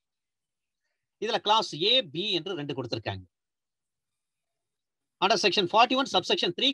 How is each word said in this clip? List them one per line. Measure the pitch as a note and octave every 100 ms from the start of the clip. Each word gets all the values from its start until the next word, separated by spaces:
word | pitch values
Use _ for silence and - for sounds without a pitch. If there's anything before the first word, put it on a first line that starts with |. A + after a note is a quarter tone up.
| _ _ _ _ _ _ _ _ _ _ _ _
இதுல | G#3+ G#3+ G#3
class | A3 F3+ D3+ G3+
ஏ, | C4 E3+
பி | D3+ G#3 E3+
என்று | F#3+ E3
ரெண்டு | C#3+ C3
கொடுத்திருக்காங்க. | A#2+ B2 G#2+ F#2+ F2+ _ _ _ _ _ _ _ _ _ _ _ _ _ _ _ _ _ _ _
under | F#3 G#3
section | G#3 G#3 F3
forty-one | G#3+ B3 B3+ B3
subsection | F#3+ - G3 G#3 -
three | C4